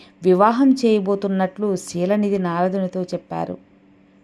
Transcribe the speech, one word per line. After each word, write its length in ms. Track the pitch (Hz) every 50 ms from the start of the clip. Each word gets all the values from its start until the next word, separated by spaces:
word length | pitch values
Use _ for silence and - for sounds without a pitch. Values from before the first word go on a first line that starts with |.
| - - _ _ 165
వివాహం 500 | 180 185 180 202 220 233 240 277 269 262
చేయబోతున్నట్లు 1000 | 262 - 233 220 214 190 190 202 196 202 196 190 190 190 190 190 - 208 208 196
శీలనిధి 640 | 180 - - - 175 175 180 202 208 208 202 196 202
నారదునితో 640 | 185 175 170 170 180 185 185 196 190 180 - 185 185
చెప్పారు. 540 | 175 - 170 - _ 165 165 165 165 180 180 - _ _ _ _ _ _ _ _ _ _ _